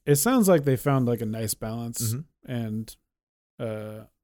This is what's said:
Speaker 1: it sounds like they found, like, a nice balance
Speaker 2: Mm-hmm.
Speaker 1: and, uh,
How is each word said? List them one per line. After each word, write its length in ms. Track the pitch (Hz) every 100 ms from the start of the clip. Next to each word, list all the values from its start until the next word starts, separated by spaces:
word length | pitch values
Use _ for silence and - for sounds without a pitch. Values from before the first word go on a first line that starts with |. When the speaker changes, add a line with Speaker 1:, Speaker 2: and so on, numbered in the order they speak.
| -
Speaker 1:
it 100 | 143
sounds 320 | 233 262 196
like 160 | 170
they 120 | 139 131
found, 300 | 143 135 120
like, 140 | 113
a 40 | 113
nice 280 | 113 110 -
balance 580 | 113 117 117 117 113
Speaker 2:
Mm-hmm. 380 | 120 165 _ -
Speaker 1:
and, 440 | 120 113 107 110 - _ _ _ _ _ -
uh, 460 | 117 107 107 107 110 _